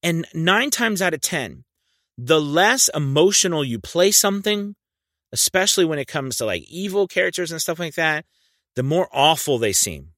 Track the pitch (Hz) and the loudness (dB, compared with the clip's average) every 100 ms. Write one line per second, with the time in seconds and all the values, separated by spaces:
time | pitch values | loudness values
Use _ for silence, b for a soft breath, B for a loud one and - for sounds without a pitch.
0 | 170 170 160 165 165 202 277 - 233 196 | -2 -2 -4 -4 0 2 0 0 -2 0
1 | 185 160 - 165 117 - - _ _ _ | -2 -2 -4 -4 -6 -10 -20 _ _ _
2 | _ - 123 160 147 147 202 262 - 151 | _ -14 2 2 4 2 4 4 2 0
3 | 143 139 180 202 185 160 139 113 - 170 | 0 4 4 4 0 0 -2 -4 -4 2
4 | 190 214 202 202 196 208 202 202 _ _ | 4 4 2 0 -2 -2 -4 -12 _ _
5 | _ _ _ 107 - 185 - - 170 151 | _ _ _ -4 0 2 2 2 0 0
6 | 127 156 135 120 113 90 64 165 196 196 | -4 -6 -4 -4 -2 -4 -6 -8 -4 -2
7 | 190 - 185 - 170 165 - 165 170 147 | -2 0 -2 -2 -6 -6 -6 -4 -6 -2
8 | 160 151 156 _ _ _ _ - 131 160 | -2 -2 -6 _ _ _ _ -6 0 0
9 | 185 135 147 156 - 127 110 95 - 76 | 0 4 4 4 0 0 2 0 -2 -6
10 | 71 | -16